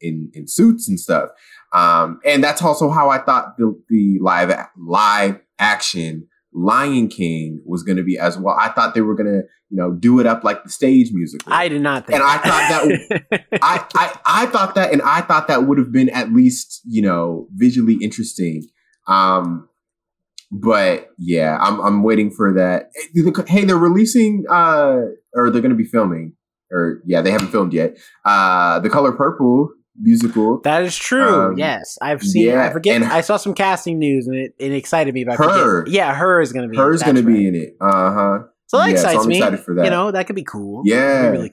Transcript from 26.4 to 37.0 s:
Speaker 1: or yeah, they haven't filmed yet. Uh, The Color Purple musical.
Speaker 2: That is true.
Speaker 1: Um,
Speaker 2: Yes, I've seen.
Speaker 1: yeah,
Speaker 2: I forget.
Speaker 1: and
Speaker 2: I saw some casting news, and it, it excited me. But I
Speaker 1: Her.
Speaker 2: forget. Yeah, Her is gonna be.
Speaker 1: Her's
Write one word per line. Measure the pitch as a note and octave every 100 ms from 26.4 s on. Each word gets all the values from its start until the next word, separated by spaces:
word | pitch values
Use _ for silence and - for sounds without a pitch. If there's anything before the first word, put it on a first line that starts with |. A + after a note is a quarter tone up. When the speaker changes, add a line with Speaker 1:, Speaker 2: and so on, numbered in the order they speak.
| _ _ _
Speaker 1:
or | F2+ E2+ - E2+
yeah, | F2
they | F#2
haven't | G#2 F#2+
filmed | A2 F2+
yet. | E2 E2 - - _ G#2
Uh, | G2+ F#2+ F2+ F2 E2
The | G#2+
Color | D3 C#3
Purple | B2+ C#3 E3+ B2 B2+ D3+ - _ -
musical. | A2 A#2 A#2 A2+ A2 B2+
Speaker 2:
That | D3 D#3+
is | F3+
true. | - - B3+ - - F#2+
Speaker 1:
Um, | F#2
Speaker 2:
Yes, | - A#2 - -
I've | C#3 D3
seen. | G3+ F#3+ A3+
Speaker 1:
yeah, | B2+ -
Speaker 2:
I |
forget. | E3 F#3+ -
Speaker 1:
and | A#3
Speaker 2:
I | E3
saw | E3 G#3
some | G3+
casting | F3+ F#3+ F3 F3 E3
news, | D3 C3+ A#2+
and | C3
it, | C3 -
it | C#3
excited | C#3 - D#3+ C#3
me. | B2+
But | A#2+
I | B2
Speaker 1:
Her. | D#3 F#3+ G#2+ F2+
Speaker 2:
forget. | -
Yeah, | G3 D#3
Her | C#3 F#3 F3
is | C#3
gonna | B2+ A#2+
be. | A2+
Speaker 1:
Her's | C#3 E3